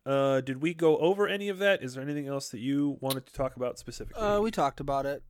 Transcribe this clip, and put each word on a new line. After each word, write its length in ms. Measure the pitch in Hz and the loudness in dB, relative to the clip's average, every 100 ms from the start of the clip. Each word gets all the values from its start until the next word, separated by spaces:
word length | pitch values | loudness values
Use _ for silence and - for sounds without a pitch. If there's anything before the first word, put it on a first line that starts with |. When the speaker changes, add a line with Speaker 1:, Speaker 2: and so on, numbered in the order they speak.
| - | 0
Speaker 1:
Uh, 360 | 139 135 135 | 2 4 2
did 200 | 131 131 | 0 -2
we 120 | 156 | -2
go 240 | 165 165 151 | 4 4 6
over 280 | 165 196 202 | 4 4 2
any 220 | 202 202 | 0 -4
of 100 | 185 | 0
that? 220 | 202 196 | 2 2
Is 120 | 131 | 0
there 100 | 127 | -8
anything 240 | 139 147 139 | -6 -6 -4
else 220 | 139 - | -6 -6
that 100 | 117 | -6
you 380 | 123 139 143 135 | -2 0 0 -2
wanted 260 | 131 131 - | -4 -4 -6
to 60 | |
talk 220 | - 131 123 | -6 -6 -4
about 240 | 123 - | -6 -6
specifically? 420 | - - - - | -12 -12 -12 -4
Speaker 2:
Uh, 200 | 214 208 | 0 2
we 100 | 220 | 0
talked 300 | 214 143 - | 0 0 -2
about 240 | 143 139 139 | -4 -2 -2
it. 180 | 143 - | -4 -8